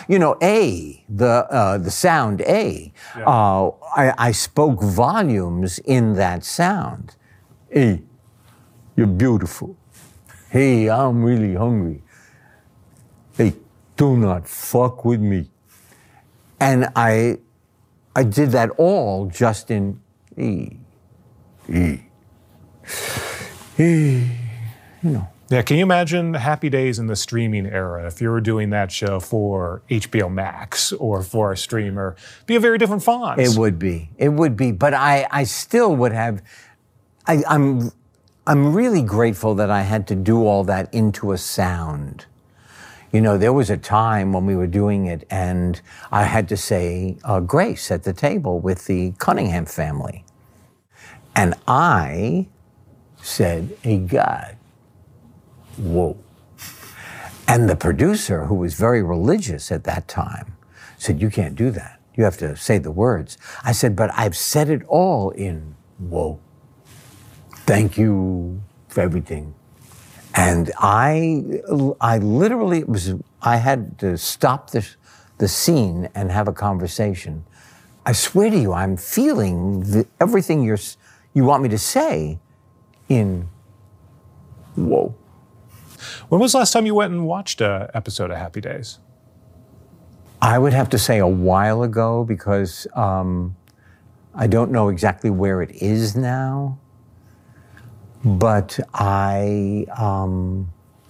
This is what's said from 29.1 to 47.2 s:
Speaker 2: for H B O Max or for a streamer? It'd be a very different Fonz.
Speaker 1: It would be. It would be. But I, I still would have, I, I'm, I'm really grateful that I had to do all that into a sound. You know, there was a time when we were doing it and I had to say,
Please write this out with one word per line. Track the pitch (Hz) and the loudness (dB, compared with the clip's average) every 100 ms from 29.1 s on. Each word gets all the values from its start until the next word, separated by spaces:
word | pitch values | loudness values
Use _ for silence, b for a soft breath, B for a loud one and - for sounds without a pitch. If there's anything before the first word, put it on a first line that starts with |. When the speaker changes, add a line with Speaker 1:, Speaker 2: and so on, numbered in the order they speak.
| 95 | -4
Speaker 2:
for | - 113 104 98 87 95 - | -2 -2 -2 -2 -6 -8 -4
H | 117 - | -4 -2
B | 123 | -2
O | 92 | -2
Max | 95 92 85 107 - - | -4 -6 -10 -10 -4 -4
or | 196 110 98 | -4 -4 -4
for | 90 113 104 | -2 -2 0
a | 95 | -2
streamer? | - 117 101 98 95 87 B B | -4 -4 -4 -4 -8 -10 B B
It'd | - | -2
be | 233 | 2
a | |
very | 233 226 | 4 4
different | 220 202 | 2 2
Fonz. | - 240 220 131 | 0 0 0 2
Speaker 1:
It | 127 110 | 4 4
would | 110 87 | 2 2
be. | 95 85 80 - | -2 -4 -8 0
It | 143 | 0
would | 147 160 107 | 2 2 2
be. | 131 | 0
But | 92 143 | 2 2
I, | 135 143 143 135 | 2 2 2 0
I | 143 | -2
still | 123 - - 233 226 143 | -4 -6 -2 2 4 4
would | 120 | 2
have, | 113 117 101 B B B B _ _ _ _ - | 0 -2 -4 B B B B _ _ _ _ 0
I, | 160 156 | 0 2
I'm, | 151 139 127 117 - _ _ _ _ - | 2 2 2 -2 -8 _ _ _ _ 2
I'm | 147 143 | 4 4
really | 170 247 196 | 4 2 2
grateful | 117 101 117 101 110 101 | 2 2 2 2 0 0
that | 104 | 2
I | 101 | 0
had | 98 110 92 | 0 -2 -2
to | 95 | -2
do | 95 117 107 | 2 2 4
all | 101 | 2
that | 95 95 95 | 0 -2 -2
into | 117 107 98 101 | 0 0 0 -4
a | 92 | -4
sound. | - - 92 87 82 73 71 67 - _ _ B B B B B B | -4 -2 -2 -2 -6 -8 -10 -14 -20 _ _ B B B B B B
You | 110 | 2
know, | 110 101 | 4 4
there | 110 | 4
was | 135 113 | 2 2
a | 92 | -2
time | - 107 113 107 95 | 0 2 2 0 0
when | 95 95 | 0 0
we | 92 | 0
were | 90 | 0
doing | 101 104 101 92 | 0 0 0 -2
it | 85 - | -6 -6
and | 95 90 90 90 85 B B B | -4 -2 0 -2 -4 B B B
I | 104 | 0
had | 104 113 95 | 2 0 -2
to | 104 | -4
say, | - 98 87 90 92 92 | -2 -2 -2 -4 -6 -6